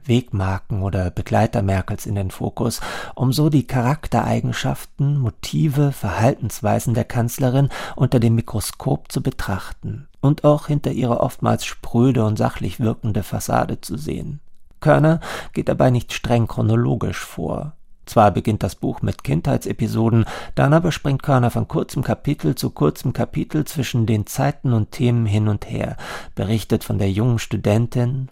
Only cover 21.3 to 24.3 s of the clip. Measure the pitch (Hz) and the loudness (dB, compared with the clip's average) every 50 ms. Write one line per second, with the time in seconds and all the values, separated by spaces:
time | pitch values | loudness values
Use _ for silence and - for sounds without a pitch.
21.3 | 139 127 120 117 - 117 110 - - 170 - - - 139 - - 110 - - 143 | 2 4 2 2 0 0 -2 -2 -2 -4 -4 -2 -4 -4 -2 -2 -2 -2 -2 -2
22.3 | 147 - - 151 139 - - - - - 147 - - - - 135 - - 120 - | -4 -2 -2 -2 -2 -2 -4 -4 -2 0 0 0 0 0 -2 -4 -2 -2 -2 -2
23.3 | - 156 - - - 156 143 - - - 117 - - 120 110 104 113 104 101 - | -2 -4 -4 -2 -2 -2 -2 -2 -4 -6 -4 -2 0 0 2 2 2 0 0 -2